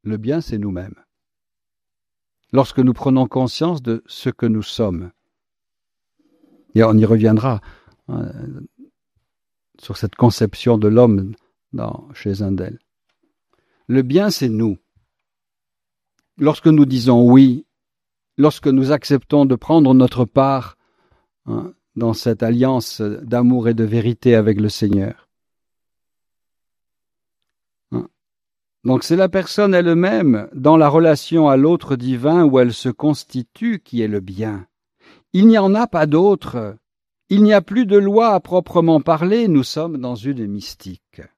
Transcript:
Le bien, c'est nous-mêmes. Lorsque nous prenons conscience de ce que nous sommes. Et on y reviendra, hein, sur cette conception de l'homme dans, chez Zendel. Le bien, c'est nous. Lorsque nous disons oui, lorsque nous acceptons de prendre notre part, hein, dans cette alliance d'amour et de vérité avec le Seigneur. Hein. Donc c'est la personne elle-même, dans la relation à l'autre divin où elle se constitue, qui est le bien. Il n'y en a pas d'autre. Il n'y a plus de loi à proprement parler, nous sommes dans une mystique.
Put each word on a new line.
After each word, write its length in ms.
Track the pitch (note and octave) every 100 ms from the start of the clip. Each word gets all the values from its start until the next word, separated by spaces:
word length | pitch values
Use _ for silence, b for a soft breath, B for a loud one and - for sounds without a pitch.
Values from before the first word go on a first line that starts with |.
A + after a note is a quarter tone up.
Le 160 | G#2+ G#2+
bien, 240 | A2 D#3+
c'est 160 | D#3+ A2
nous-mêmes. 380 | G2+ F2+ F#2 - _ _ _ _ _ _ _ _ _ _ _ _ _ _ _
Lorsque 280 | C3 C3 -
nous 140 | B2+
prenons 340 | A#2 C#3 C3 B2+
conscience 560 | C3 B2+ - E3 D#3+
de 180 | B2 A2+ _
ce 240 | - C3
que 160 | - A#2
nous 160 | G#2+
sommes. 480 | G#2 - A2 E2+ F2 _ _ _ _ _ _ _ _ _ _ _ _ _ _ _ _
Et 100 | G#2+
on 140 | A2+ A2
y 80 | G#2+
reviendra, 560 | A2+ A2 A2 C3 G#2+ b b b b -
hein, 240 | - - - B2+ C3 - _ C#4 _ _ _ _ _ _ _ _ _
sur 200 | - G2
cette 180 | - -
conception 640 | A#2+ - G#2+ - B2 A2+
de 80 | G#2+
l'homme 480 | A2 A#2+ G2 G2 A2 _ _ _
dans, 380 | C3 - - - -
chez 180 | G#2
Zendel. 460 | G2 G2+ F#2+ F#2 A#2+ _ _ _ _ _ _ _ _ _ _ -
Le 160 | B2+
bien, 300 | B2+ D#3 G#3
c'est 180 | - C3
nous. 300 | A2 A2+ F#2+ _ _ _ _ _ _ _ _ _ _ _ _ _ _ _ -
Lorsque 260 | C#3 D3 E3
nous 220 | D#3 C#3
disons 340 | B2+ A#2+ A#2+ B2
oui, 380 | C3 C3+ B2+ - _ _ _ _ _ _ -
lorsque 300 | D3 - D3
nous 260 | C3+ C3
acceptons 540 | D3 - C#3 _ D3 C#3
de 80 |
prendre 400 | B2 - E3 C#3
notre 320 | C3 B2+ B2+ A#2
part, 500 | - C3+ C3+ - _ _ _ _ _ _ _ -
hein, 280 | A2 F3+ _ _ -
dans 180 | A#2
cette 280 | A2 B2 G#2+
alliance 600 | A2+ A#2+ C3 B2+ - -
d'amour 680 | G#2 G#2 A#2 A#2+ B2 B2 A2+
et 60 |
de 100 | A2+
vérité 500 | A2 A2+ A2 A#2 B2+
avec 260 | A2+ G#2+ G#2
le 100 | G#2+
Seigneur. 580 | - G#2 G2 G2 - _ _ _ _ _ _ _ _ _ _ _ _ _ _ _ _ _ _ _ _ _ _ _ _ _ _ _
Hein. 160 | A#1+ - _ _ _ _ _ _ _ A#2+
Donc 180 | C3
c'est 140 | - E3+
la 100 | F#3+
personne 460 | F#3+ F3+ - G#3
elle-même, 720 | F#3 F3 E3+ F#3 A3 D#3+ A2 G#2
dans 240 | - C#3 D#3+
la 100 | D3
relation 640 | D#3 E3 D3 - E3 D3+
à 80 | C3+
l'autre 400 | D3 E3+ - C3
divin 480 | B2 B2 C#3 E3+ D#3
où 120 | C3
elle 140 | B2
se 140 | A2+ C3
constitue, 920 | A2+ D3+ D3 - C3 A#2 _ A#3 G#3
qui 220 | _ A#2
est 60 | A2
le 140 | G#2
bien. 460 | F#2 F#2+ A2 G2+ F2+ _ _ _ b b _
Il 140 | F3+ A3
n'y 100 | A3
en 180 | G3 G#3
a 120 | A#3
pas 180 | E3+ D#3
d'autre. 720 | D3+ G3 G3 - A#2+ G#2+ G#2 _ _ _ _ _
Il 160 | G3+
n'y 100 | G#3
a 80 | G#3
plus 240 | E3+ G3+ G#3+
de 120 | G3+
loi 360 | G3+ G#3 A3+
à 60 | F#3+
proprement 640 | - F3+ F3 F3+ E3 D#3
parler, 480 | E3+ D#3 F3 A3+ A3
nous 140 | D3
sommes 340 | B2+ D#3 E3 D3
dans 180 | B2 A#2+
une 320 | A#2+ C3+ G#2
mystique. 760 | G2+ - - F#2+ F2 _ - -